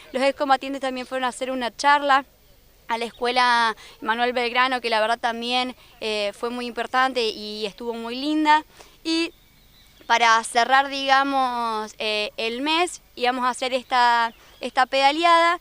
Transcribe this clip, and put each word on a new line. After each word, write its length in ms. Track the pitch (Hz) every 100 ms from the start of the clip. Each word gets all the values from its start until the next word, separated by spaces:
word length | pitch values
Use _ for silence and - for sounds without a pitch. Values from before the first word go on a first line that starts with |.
| -
Los 100 | 247
excombatientes 600 | 269 269 285 269 269 277
también 240 | 262 254 247
fueron 180 | 262
a 40 | 254
hacer 220 | - 254
una 240 | 262 233
charla 520 | - 285 285 285 269 269 _ _ - _ _ -
a 100 | 233
la 80 | 233
escuela 720 | - 240 247 247 240 226 208 - -
Manuel 320 | 220 226 240
Belgrano, 480 | 247 240 247 262 254
que 80 | 233
la 100 | 220
verdad 180 | 220 233
también, 560 | 240 226 240 254 254 - - -
eh, 320 | 220 214 202 -
fue 120 | 240
muy 160 | 247 240
importante 560 | 233 226 254 262 247
y 420 | 220 - 208 214
estuvo 300 | 208 - 233
muy 220 | 226 226 247
linda. 480 | 285 311 302 302 311 - - -
Y 280 | 320 330 330 _ _ _ _ - _ _ -
para 360 | 233 233 226
cerrar, 460 | 226 240 233 269 277
digamos, 1080 | 277 269 269 277 269 254 240 233 220 214 -
eh, 320 | 220 214 208 -
el 260 | 226 240
mes, 380 | 294 320 359 - _
íbamos 300 | - 240 254
a 60 | 247
hacer 220 | 240 269
esta, 600 | 254 - 254 240 233 233 - - -
esta 260 | 247 254 254
pedaleada, 720 | 269 277 302 339 330 339 349